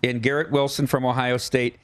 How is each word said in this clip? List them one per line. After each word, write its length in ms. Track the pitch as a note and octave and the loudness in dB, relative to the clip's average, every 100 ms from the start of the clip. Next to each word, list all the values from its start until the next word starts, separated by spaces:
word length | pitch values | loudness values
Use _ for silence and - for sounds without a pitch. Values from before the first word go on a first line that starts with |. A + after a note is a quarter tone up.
in 180 | B2 B2 | -2 0
Garrett 300 | A#2+ C#3+ D#3+ | 0 0 0
Wilson 360 | C#3+ C#3 - C#3 | 0 0 0 0
from 180 | C3+ | 0
Ohio 320 | B2+ B2+ B2 B2 | 0 0 0 -2
State 400 | - C3 A#2+ - | 0 0 0 -4